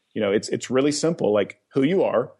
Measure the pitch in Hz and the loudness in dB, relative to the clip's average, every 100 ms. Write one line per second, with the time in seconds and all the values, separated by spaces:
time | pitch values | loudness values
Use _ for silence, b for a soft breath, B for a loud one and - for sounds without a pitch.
0 | _ - 104 104 - 131 - 123 143 147 | _ -4 0 0 -2 -6 -2 0 0 0
1 | 160 170 104 104 98 - _ 139 135 190 | -2 0 0 2 0 -6 _ 0 2 2
2 | 117 104 - - | 2 0 -2 -8